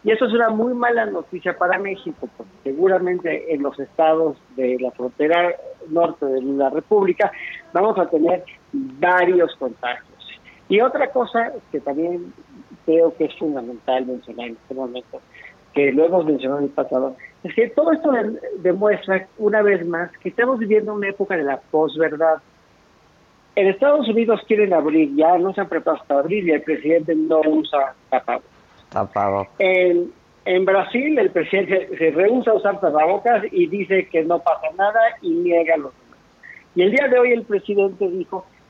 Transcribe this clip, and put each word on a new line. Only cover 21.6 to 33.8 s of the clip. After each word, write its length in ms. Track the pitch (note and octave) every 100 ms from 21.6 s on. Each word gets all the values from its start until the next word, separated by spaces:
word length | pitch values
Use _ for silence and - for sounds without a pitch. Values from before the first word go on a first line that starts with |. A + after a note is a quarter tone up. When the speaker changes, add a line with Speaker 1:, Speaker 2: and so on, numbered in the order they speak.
| - D#3 D#3 D#3 D#3+ D3 D#3+ D#3+ _ _ _ _ _ _ _ _ _ _ _
Speaker 1:
En 120 | - G3
Estados 400 | F#3+ C#4 D4 A3+
Unidos 320 | A3 A3+ G#3 -
quieren 260 | G#3+ G3+
abrir 420 | E3+ D3+ D#3 D3+
ya, 220 | C#3 D#3+ F3+
no 160 | F#3
se 80 | F#3+
han 80 | F#3
preparado 360 | E3 E3+ D3 -
para 140 | C#3
abrir 220 | D#3 G#3
y 80 | F3
el 100 | D3
presidente 520 | D#3+ D3+ D3+ E3 D#3
no 260 | D#3 D#3 D#3+
usa 520 | D#3 D#3 D3+ D3 C3+ - -
tapabocas. 400 | B2+ - A#2+ - _ _ _ -
Speaker 2:
Tapabocas. 640 | - G2 G2+ G2+ G2 G2 -
Speaker 1:
En, 520 | F#3+ F#3 F3+ F3 F3+ - _ _ -
en 180 | F#3
Brasil 540 | F#3+ F#3+ G3 A#3+ D4 D4
el 120 | F#3
presidente 640 | F3 D3+ G3 F#3 F#3+ - D#3
se 120 | D#3+
rehúsa 400 | D3 G3+ B3+ A3+
a 20 |
usar 260 | G#3+ G3+ G3
tapabocas 640 | F3 D3+ D#3+ G3+ A#3 A3 G#3+
y 140 | F#3 E3+
dice 420 | G3+